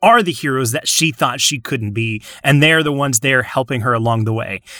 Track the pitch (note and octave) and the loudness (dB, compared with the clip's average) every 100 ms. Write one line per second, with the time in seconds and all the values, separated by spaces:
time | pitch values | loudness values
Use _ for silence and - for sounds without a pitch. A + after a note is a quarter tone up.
0 | G3+ A#3 F3 C3+ D3 C3 A#2+ C#3 - - | 4 4 2 -2 -4 -2 -2 -4 -2 0
1 | E3 C3 C#3 C3+ - C#3+ - C3 G#2+ G#2 | 0 0 -2 0 -2 -4 -4 -6 -4 -4
2 | A2+ G#2+ - - C#3+ C#3+ D3+ D#3+ D3 C#3 | -4 -6 -10 -6 2 4 6 4 2 -2
3 | C#3 B2+ C3+ C3 B2 C3+ A#2+ C3 B2 A#2 | -2 0 2 2 0 -2 -2 -2 -2 0
4 | A2+ A2+ A2 A2 F#2+ F#2+ - | 0 0 0 -4 -6 -10 -14